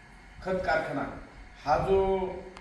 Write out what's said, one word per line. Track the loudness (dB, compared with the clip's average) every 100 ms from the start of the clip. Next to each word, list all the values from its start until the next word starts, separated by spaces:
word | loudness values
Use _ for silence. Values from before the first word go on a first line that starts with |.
| -20 -20 -20 -10
खत | -4
कारखाना | -2 0 0 0 -4 -6 -8 -16 -18 -20 -8 2
हा | 2
जो | 4 4 4 2 0 -6 -12 -16